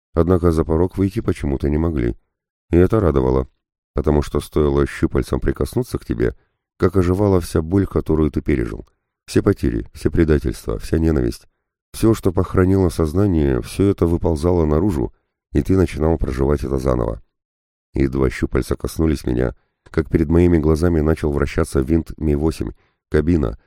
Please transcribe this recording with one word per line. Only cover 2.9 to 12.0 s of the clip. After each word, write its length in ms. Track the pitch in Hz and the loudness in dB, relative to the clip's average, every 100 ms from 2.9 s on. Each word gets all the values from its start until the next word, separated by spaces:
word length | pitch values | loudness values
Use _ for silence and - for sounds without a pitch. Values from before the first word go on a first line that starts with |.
| 110 | 4
радовало, 480 | 87 69 65 65 64 _ _ _ _ | 2 2 2 0 -2 _ _ _ _
потому 280 | - 73 73 | -4 0 0
что 180 | 71 73 | 0 -6
стоило 460 | - 78 73 69 69 | -4 0 0 2 -2
щупальцам 560 | - 78 69 64 65 | -2 -2 -2 -2 -4
прикоснуться 560 | 73 - 71 120 127 - | -4 -4 -4 -4 -6 -8
к 80 | - | -8
тебе, 300 | 57 60 - _ _ _ _ | -4 -4 -4 _ _ _ _
как 180 | 92 95 | 0 2
оживала 420 | 87 92 104 92 | 0 2 2 2
вся 220 | 82 90 | 0 -4
боль, 260 | 80 98 90 | 0 0 0
которую 420 | 82 - 78 78 | -2 -2 0 0
ты 120 | 73 | -2
пережил. 440 | 73 69 58 53 - _ _ _ - | -2 -2 -2 -8 -16 _ _ _ -4
Все 160 | 113 | 0
потери, 460 | 104 95 65 57 - | 2 0 -2 -4 -8
все 180 | - - | -6 -2
предательства, 680 | 87 78 73 - - - 55 | 0 2 2 0 -6 -8 -8
вся 220 | - 82 | -4 0
ненависть. 480 | 82 76 60 - - _ _ _ _ | 2 0 -2 -6 -14 _ _ _ _
Всё, 200 | - | 0